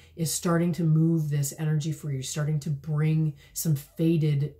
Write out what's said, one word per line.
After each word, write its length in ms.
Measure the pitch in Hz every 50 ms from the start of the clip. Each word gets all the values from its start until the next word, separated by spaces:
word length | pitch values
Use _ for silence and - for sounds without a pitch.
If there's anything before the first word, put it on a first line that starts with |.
| - - -
is 160 | - 170 147 -
starting 400 | - - 180 170 165 170 175 165
to 100 | - 175
move 480 | 160 156 160 160 165 165 165 156 151
this 240 | 143 147 143 139 - -
energy 340 | 160 156 156 156 147 170 151
for 180 | - - 151 139
you, 80 | 131
starting 400 | 131 - - 156 151 147 156 151
to 100 | - 170
bring 640 | 147 139 - 160 151 147 156 156 156 156 156 156 147 - - - -
some 200 | - - 165 151
fated, 800 | 139 - - _ - 165 165 170 165 151 151 147 139 143 147 - -